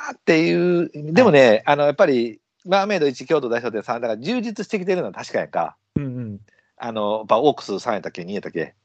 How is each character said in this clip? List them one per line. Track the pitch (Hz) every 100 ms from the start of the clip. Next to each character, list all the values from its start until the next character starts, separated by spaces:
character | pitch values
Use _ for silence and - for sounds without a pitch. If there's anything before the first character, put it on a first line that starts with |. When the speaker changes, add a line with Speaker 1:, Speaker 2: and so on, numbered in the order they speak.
| 302
Speaker 1:
っ | 254
て | - 160
い | 170
う。 | 175 175 175 170
で | 151 151 175
も | 240
ね、 | 143 123
Speaker 2:
は |
い。 | 107 -
Speaker 1:
あ | 143
の、 | 147
や |
っ | 147
ぱ | 180
り、 | 127 117 107 _ _
マ | 180 196
ー | 196
メ | 196
イ |
ド | 143
一、 | 123 131
京 | 156
都 | 123
大 | 117
商 | 120
店 | 107
三、 | 98 117
だ | 117
か |
ら | 107
充 | 147 247
実 | 226 214
し | 208
て | 208
き | 180
て |
る | 180
の | 113
は |
確 | - -
か | 107
や | 78
ん |
か。 | 87 82 - _ -
Speaker 2:
う |
ん |
う | 139
ん。 | 123 113 101 107 _ _ _
Speaker 1:
あ | 120
の、 | 110 104 110
や |
っ | 110
ぱ | 113
オ | 147
ー | -
ク |
ス | - 95
三 | 120
や | 101
っ |
た | 85
っ |
け、 | -
二 | 87
や | 101
っ |
た | 87
っ |
け？ | 82 76 _